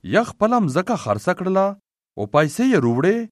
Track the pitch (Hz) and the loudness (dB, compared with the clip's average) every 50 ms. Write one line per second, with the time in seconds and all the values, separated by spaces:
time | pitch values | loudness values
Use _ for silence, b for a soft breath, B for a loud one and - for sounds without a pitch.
0 | - 87 107 196 233 226 - _ 202 220 247 240 208 151 127 165 185 - 240 180 | -6 0 0 0 0 0 -2 _ 0 2 2 2 0 2 0 -2 -2 -2 -4 -4
1 | - 113 101 104 - - 180 - 185 185 190 190 190 196 202 202 _ _ _ _ | -2 -2 -4 -2 0 -4 -4 -2 -2 -2 0 0 0 0 -2 -8 _ _ _ _
2 | _ _ _ - - 208 - 147 156 151 - - 240 262 254 175 123 120 117 123 | _ _ _ -8 -8 0 0 0 0 0 0 0 0 2 2 4 2 2 2 2
3 | 143 180 214 233 233 214 | 2 2 0 0 -4 -8